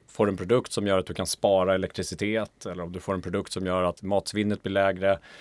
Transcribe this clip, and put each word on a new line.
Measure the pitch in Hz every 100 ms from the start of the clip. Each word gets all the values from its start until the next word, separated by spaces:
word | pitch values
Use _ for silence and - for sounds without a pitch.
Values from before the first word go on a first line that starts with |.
| _
får | - 104
en | 92
produkt | 90 123 -
som | - 101
gör | 95
att | 92
du |
kan | 87 87
spara | - 101 95 92 95
elektricitet, | 92 - 90 87 104 110 104 _ 104
eller | 90
om | 87
du | 87
får | -
en | 95
produkt | 87 101 101
som | 95 92
gör | 92
att | 90 -
matsvinnet | 95 98 - 104 104 101
blir | 98
lägre, | 98 98 92 98 95 - -